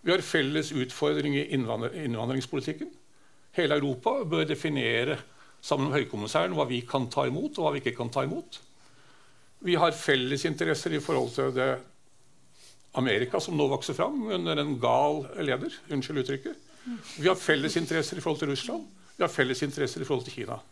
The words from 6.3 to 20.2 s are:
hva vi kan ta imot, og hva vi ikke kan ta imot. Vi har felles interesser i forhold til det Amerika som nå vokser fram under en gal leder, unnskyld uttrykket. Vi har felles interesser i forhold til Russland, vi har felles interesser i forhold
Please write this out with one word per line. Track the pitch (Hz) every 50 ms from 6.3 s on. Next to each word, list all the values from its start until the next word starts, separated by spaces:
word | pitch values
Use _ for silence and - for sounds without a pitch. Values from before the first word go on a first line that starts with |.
| - 156 170 185 180
hva | 151 143 120
vi | 127 120
kan | 120 - - 135 127 -
ta | - 139 139
imot, | 127 127 151 277 302 -
og | - 165
hva | 151
vi | 143 139
ikke | - 123 113
kan | - 120 117
ta | - 135
imot. | 135 143 180 330 - - - - - - - - - - - - - - - - - - - - - - - - -
Vi | 185 180
har | 160 170 165
felles | 151 - - - 143 131 127 127 139 135 -
interesser | 165 160 - 170 160 151 143 - 175
i | 160 147
forhold | 139 - 156 131 127 120 120
til | - 135 135 123
det | 127 127 135 131 123 - - - - - - - - - - - - - - - - - - - - - - -
Amerika | 131 127 131 104 104 127 123 - 196
som | - - 175
nå | 151 147 135
vokser | 139 - - - -
fram | - 175 - 294 277 220 220
under | 202 180 170 165 156 147
en | 147 151 139 120
gal | 120 123 120 127 143 143 151 - 135 135 - 196 165
leder, | 143 127 127 - 339 - - - -
unnskyld | 160 139 127 - - 139
uttrykket. | 127 127 139 135 - - 311 - - - - - - 254 240 214 160 - - -
Vi | 147 180
har | 185
felles | - - - 156 139 139 156 -
interesser | 170 165 - 165 160 147 - -
i | 180
forhold | - 170 151 147
til | 160 143
Russland, | 139 135 - 240 - 339 311 - - - - - -
vi | - 175
har | 165 -
felles | - 135 127 131 127
interesser | 151 139 139 - 143 127 - -
i | 131 -
forhold | 147 123